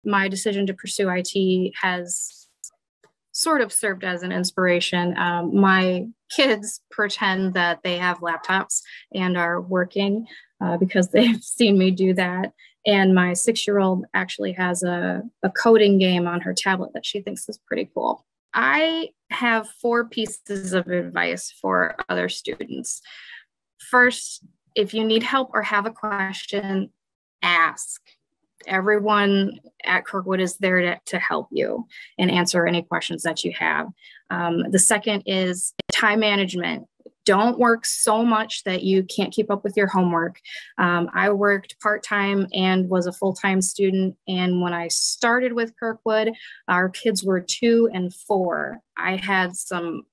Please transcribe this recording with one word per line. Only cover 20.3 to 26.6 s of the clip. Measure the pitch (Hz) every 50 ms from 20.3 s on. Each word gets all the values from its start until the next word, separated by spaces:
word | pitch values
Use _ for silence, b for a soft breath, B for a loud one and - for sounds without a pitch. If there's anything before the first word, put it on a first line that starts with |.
| - - _ - 202 196 190 185
of | 185 185 175
advice | 175 180 180 175 175 175 175 175 - 170 180 - -
for | - - - 95 92 90 90 82 - - -
other | - 90 90 90 92
students. | - - - - - - - - 64 67 - - - - B B B B B B B B B B _ _ _ _ _ _ - -
First, | - 247 247 247 240 - - - - - - - _ _ _ _ _
if | 226 208 196 214
you | 220 220
need | 220 220 226 233
help | - 269 269 262 -
or | - 220 208
have | - 220 202 202
a | 196
question, | - - - 214 202 202 190 190 190 - - - - 196